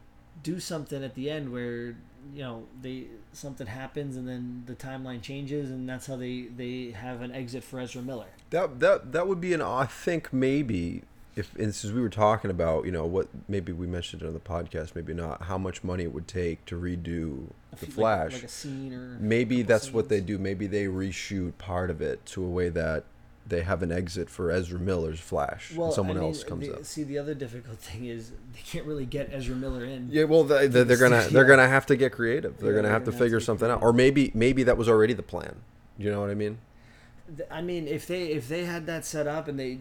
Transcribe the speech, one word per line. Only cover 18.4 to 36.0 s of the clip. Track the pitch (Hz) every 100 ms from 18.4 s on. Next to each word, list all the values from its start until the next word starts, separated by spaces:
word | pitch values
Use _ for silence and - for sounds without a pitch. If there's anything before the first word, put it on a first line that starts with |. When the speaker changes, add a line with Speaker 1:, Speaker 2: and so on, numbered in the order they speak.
Speaker 1:
like |
a | 120
scene | - 147 135 135
or | 127 127 120
Speaker 2:
Maybe | 107 113 117 123
Speaker 1:
a |
couple | 113
Speaker 2:
that's | 110 -
what | 113 -
they | 104
Speaker 1:
scenes. | 90
Speaker 2:
do. | 98
Maybe | 95 95 101
they | 101
reshoot | 98 92 98 90 - 98 90 -
part | 95 90 90
of | 82
it | 76 - -
to | -
a | 90
way | 87 90
that | 82 80 78 - - - - -
they | 85
have | 85 87
an | 85
exit | 87 90 90 82
for | - 90
Ezra | 90 87 87
Miller's | 92 92 80 80
Flash, | - 78 71 - -
and | 160
Speaker 1:
Well, | 165
Speaker 2:
someone | 156 - 160
Speaker 1:
I |
mean, | -
Speaker 2:
else | 147
comes | - - 143
Speaker 1:
the, | -
Speaker 2:
up. |
Speaker 1:
see, | 147 -
the | 143 143
other | 143
difficult | 143 127 120 117 110
thing | - 101 123
is | 117 113
they | - - 117
can't | - 165 147
really | 147
get | 127 139 135
Ezra | 139 123
Miller | 127 135 127
in. | 123 131 123
Speaker 2:
Yeah, | 147
well, | 156 160
they, | 143 143 139
they, | 123
they're | 120 123
gonna, | 127 120
Speaker 1:
Yeah. | 98
Speaker 2:
they're | 127
gonna | 131 135 127
have | 135 -
to | 131
get | 131
creative. | - 117 139 165 -
They're | 107
Speaker 1:
Yeah, | 104
Speaker 2:
gonna |
Speaker 1:
they're | 104
Speaker 2:
have | 110
to | 117
Speaker 1:
gonna | 120
have |
Speaker 2:
figure | 120 113
Speaker 1:
to |
get | 113
Speaker 2:
something | 104 110
out, | 113
Speaker 1:
creative. | 113
Speaker 2:
or |
maybe, | 120 131 139 131
maybe | 110 123 135
that | 123 120
was | 113
already | 110 110
the | 104
plan. | - 87 78 - - - -
You | -